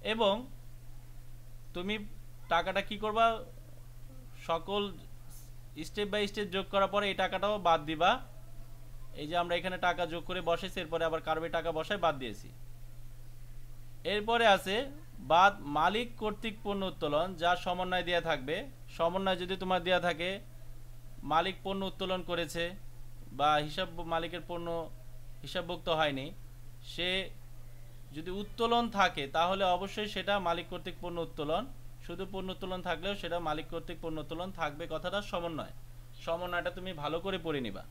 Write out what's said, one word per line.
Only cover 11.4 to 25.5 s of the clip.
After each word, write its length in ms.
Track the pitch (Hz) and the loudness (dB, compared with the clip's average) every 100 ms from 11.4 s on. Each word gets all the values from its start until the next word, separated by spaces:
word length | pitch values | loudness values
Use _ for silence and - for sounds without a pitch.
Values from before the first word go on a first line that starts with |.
| 165 | 0
টাকা 200 | 170 160 | 0 0
বসায় 280 | 156 160 208 | -2 0 2
বাদ 200 | 170 143 | 2 2
দিয়েছি। 300 | 123 104 - - - - - - - - - - - - - - - - | -4 -6 -10 -12 -10 -10 -10 -10 -10 -10 -10 -10 -10 -8 -8 -10 -10 -6
এরপরে 440 | - 208 208 233 226 | 0 0 4 8 10
আছে 440 | 190 185 208 277 - - - | 8 6 0 -2 -8 -12 -10
বাদ 360 | 131 165 196 196 | 6 10 10 8
মালিক 580 | 139 147 170 208 240 - | 0 4 4 4 -2 -2
কর্তৃক 380 | 214 214 226 214 | -2 -2 -6 -4
পণ্য 220 | 202 202 190 | -2 0 -2
উত্তোলন, 500 | 175 156 147 180 175 | 0 2 2 2 2
যা 200 | 170 180 | 4 4
সমন্বয় 480 | 185 180 185 180 | 2 0 2 0
দেয়া 180 | 170 170 | 2 2
থাকবে। 440 | 165 147 127 175 277 - - | 2 0 0 -2 -4 -10 -12
সমন্বয় 460 | - 170 185 190 185 | 0 2 4 2 2
যদি 220 | 180 185 | 0 -2
তোমার 260 | 185 185 | 2 2
দেয়া 160 | 170 180 | 6 4
থাকে 400 | 175 156 175 196 - - - - - - - - | 4 0 -2 -4 -8 -12 -10 -10 -10 -10 -10 -8
মালিক 320 | 139 156 185 185 | 4 4 4 0
পণ্য 220 | 190 196 196 | -2 -2 -2
উত্তোলন 380 | - 185 185 | -2 0 0
করেছে 640 | 180 170 160 170 170 196 - - - - - | 0 0 0 0 -2 -4 -10 -10 -10 -10 -8
বা 240 | 135 147 151 | 4 6 6
হিসাব, 460 | 151 151 180 170 | 4 -2 -4 -4
মালিকের 400 | 165 165 170 175 156 | 0 0 0 -6 -6
পণ্য 420 | 175 170 170 156 - - - - - | -4 -2 -2 -4 -10 -10 -10 -10 -10
হিসাবভুক্ত 460 | 139 | -4